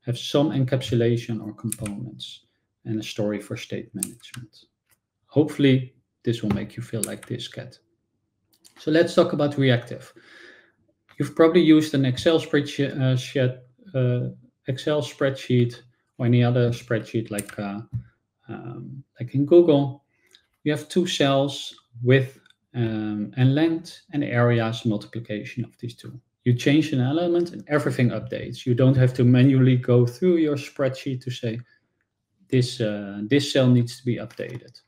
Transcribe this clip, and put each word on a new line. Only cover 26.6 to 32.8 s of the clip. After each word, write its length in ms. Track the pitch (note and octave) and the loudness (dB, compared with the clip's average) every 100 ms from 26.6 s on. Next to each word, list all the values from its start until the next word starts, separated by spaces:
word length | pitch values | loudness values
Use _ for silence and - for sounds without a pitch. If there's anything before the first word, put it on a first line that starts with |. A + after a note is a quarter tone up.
| C#3+ D3 D#3 | 2 2 2
an 80 | C3+ | -2
element 500 | B2 D#3+ F3 E3+ F3 | -2 -2 0 -2 -2
and 100 | - - | -8 -4
everything 440 | D3 C#3+ B2+ A#2+ | -2 -2 0 0
updates. 540 | A2 A#2 - - B2 - | 0 -8 -10 -10 -8 -2
You 80 | |
don't 220 | B2 C3 C3 | 4 4 6
have 180 | B2+ B2+ | 2 4
to 100 | A#2+ | 4
manually 500 | B2 C3+ C3 C3 B2+ | 6 6 6 4 4
go 300 | B2 B2 A#2+ | 4 4 4
through 320 | - F#3 E3+ | 2 2 2
your 180 | D3+ C#3 | 2 -2
spreadsheet 680 | - - C3+ C3 C#3+ B2+ B2+ | -8 -4 -4 -4 -8 -8 -8
to 40 | |
say, 300 | B2 A#2 A#2 - _ _ _ _ _ _ _ _ | -8 -6 -8 -12 _ _ _ _ _ _ _ _
"This, 320 | C3 B2 | 0 0
uh, 400 | - | -2